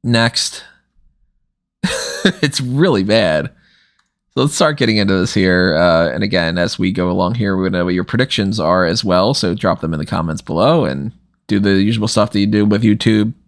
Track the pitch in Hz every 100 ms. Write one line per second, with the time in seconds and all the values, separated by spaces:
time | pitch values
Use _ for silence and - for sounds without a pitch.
0 | 120 117 117 - - - - _ _ _
1 | _ _ _ _ _ _ _ _ - -
2 | - - 196 - 147 - 127 135 180 110
3 | 95 110 90 78 73 _ _ _ _ _
4 | _ _ _ - 143 - 160 147 120 107
5 | 98 95 90 104 92 90 90 78 87 82
6 | 82 67 101 92 82 87 92 - 95 90
7 | 90 92 90 117 101 95 92 92 87 90
8 | - 113 131 - 98 110 80 92 87 82
9 | 101 90 101 143 92 85 95 82 80 80
10 | 76 - 80 78 - 82 120 165 92 69
11 | 107 - _ _ - 104 101 98 101 117
12 | 104 - 101 101 101 107 104 104 113 107
13 | 117 110 110 -